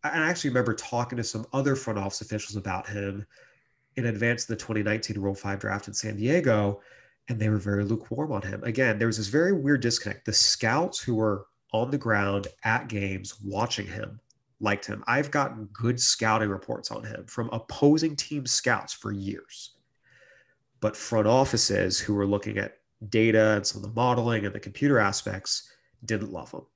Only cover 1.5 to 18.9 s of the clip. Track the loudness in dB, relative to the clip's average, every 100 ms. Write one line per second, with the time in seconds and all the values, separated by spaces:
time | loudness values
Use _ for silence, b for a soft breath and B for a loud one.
1.5 | 0 0 0 -2 -2 -2 -6 -6 -6 -4
2.5 | -6 -4 -6 -6 -6 -6 -6 -12 b b
3.5 | b b b b -4 -2 0 0 0 -2
4.5 | -6 -4 -2 0 -2 -2 -2 -2 -2 -4
5.5 | -4 -4 -4 -6 -8 -6 -2 2 4 4
6.5 | 4 4 0 B B B B -8 -2 2
7.5 | 2 2 0 0 -2 -4 -6 -4 -4 -6
8.5 | -8 -4 2 2 2 0 0 0 2 2
9.5 | 2 2 2 2 0 -4 -8 -2 2 4
10.5 | 4 2 2 0 -4 -2 2 2 0 -6
11.5 | _ _ -2 0 -2 2 2 2 0 -4
12.5 | -6 0 0 0 -4 -2 -4 -8 -12 -6
13.5 | -2 -2 -2 -6 -8 -10 -12 _ _ _
14.5 | _ 0 0 -2 -8 0 0 2 0 0
15.5 | -4 -14 -4 0 2 2 2 2 4 2
16.5 | -2 -4 -8 -6 -8 -10 -12 -10 -6 -4
17.5 | -6 -8 4 6 6 2 -2 -6 -6 -2
18.5 | 0 2 0 0